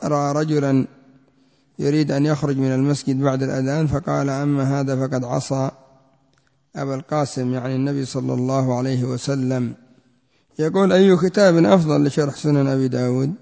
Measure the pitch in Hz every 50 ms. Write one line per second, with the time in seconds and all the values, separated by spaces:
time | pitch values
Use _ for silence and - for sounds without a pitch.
0 | - 151 151 143 143 143 143 151 156 156 151 147 139 139 135 131 123 - - -
1 | _ _ _ _ _ _ _ _ _ _ _ _ _ _ _ - 147 143 147 156
2 | 151 143 135 139 143 151 151 143 151 143 139 135 135 131 131 131 135 143 143 135
3 | - 139 135 131 139 139 131 131 135 131 - 135 131 131 143 160 160 143 139 143
4 | - - 143 143 139 139 135 135 143 147 143 139 135 131 139 143 139 135 135 131
5 | 135 127 135 127 123 120 135 143 - - 139 135 131 135 - - - _ _ _
6 | _ _ _ _ _ _ _ _ _ _ _ _ _ _ - - 139 139 135 131
7 | 131 - 151 151 143 135 - 135 127 123 127 127 120 131 131 131 135 143 143 139
8 | 135 127 - 131 127 131 127 123 123 127 135 135 131 127 123 123 127 131 135 127
9 | 123 131 127 123 - 139 139 135 127 127 131 127 123 117 - - _ _ _ _
10 | _ _ _ _ _ _ _ _ _ _ _ - 156 160 175 190 196 185 185 185
11 | 196 196 185 175 175 185 - 208 202 185 170 165 175 202 196 185 160 151 147 147
12 | 147 143 - 160 147 143 135 - - 151 147 143 139 135 135 135 131 127 127 123
13 | 123 123 123 131 135 143 190 -